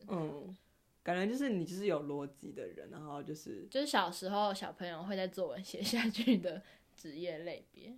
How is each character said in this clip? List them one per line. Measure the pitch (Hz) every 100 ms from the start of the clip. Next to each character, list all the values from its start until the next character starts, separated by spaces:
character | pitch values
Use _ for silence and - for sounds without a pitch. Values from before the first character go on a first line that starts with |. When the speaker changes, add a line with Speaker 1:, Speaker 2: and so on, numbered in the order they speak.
| 208
Speaker 1:
嗯， | 180 156 143 185 190 _ _ _ _
感 | -
觉 | 180 202
就 | 262
是 | 277
你 | 190
就 | 165 185
是 |
有 | 202 151
逻 | 147 143 143
辑 | - 147
的 | 147 92
人， | 78 -
然 | -
后 | 151 143
就 | 143
是 | 156 - 101 202
Speaker 2:
就 | 262
是 | 285
小 | 240 175
时 | 180 185
候 | 202 208
小 | 190 170
朋 | - 175
友 | 165
会 | 190
在 | 190 185
作 | 190 165
文 | 131
写 | 190 -
下 | 202 233 226
去 | 214 233 202
的 | 175 165 - - _ -
职 | 165 147
业 | 175 156
类 | 170 139 -
别， | - -